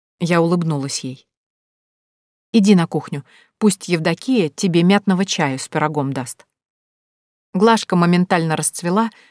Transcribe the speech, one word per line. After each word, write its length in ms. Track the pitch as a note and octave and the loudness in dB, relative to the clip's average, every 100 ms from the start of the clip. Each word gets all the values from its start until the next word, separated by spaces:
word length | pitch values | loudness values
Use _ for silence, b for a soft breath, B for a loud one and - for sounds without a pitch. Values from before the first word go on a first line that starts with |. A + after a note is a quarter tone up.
| _ - | _ -6
Я 220 | E3+ F3 | 0 2
улыбнулась 580 | E3 F3 D#3+ C#3+ C3+ - | 2 0 -2 -4 -6 -8
ей. 260 | C3 C3 _ _ _ _ _ _ _ _ _ _ _ _ _ | -10 -14 _ _ _ _ _ _ _ _ _ _ _ _ _
«Иди 240 | A3+ G3+ F#3 | 2 4 4
на 100 | E3 | 2
кухню, 380 | D#3 - C#3+ - b b b | -4 -8 -12 -14 b b b
пусть 300 | G#3+ - - | -2 0 -2
Евдокия 600 | E3+ E3 F3 - B3+ D#3 | -2 -2 -4 0 0 0
тебе 340 | - G3 E3+ | -2 0 2
мятного 400 | F3 G3+ G3+ F#3 G3 | 4 2 2 0 -2
чаю 340 | - C#3+ C3 | -2 -4 -4
с 80 | - | -6
пирогом 440 | D#3 D3+ D3 C#3 | -4 -2 -2 -4
даст». 340 | C3+ B2 - _ _ _ _ _ _ _ _ _ _ _ | -6 -10 -14 _ _ _ _ _ _ _ _ _ _ _
Глашка 420 | F#3 A3 A3+ - F3+ | 0 2 2 2 2
моментально 600 | E3+ F3 F3+ F3 E3 D#3 | 4 2 2 0 0 -4
расцвела, 560 | D3+ - F3 G3 A3+ b b | -6 -6 -4 -2 -2 b b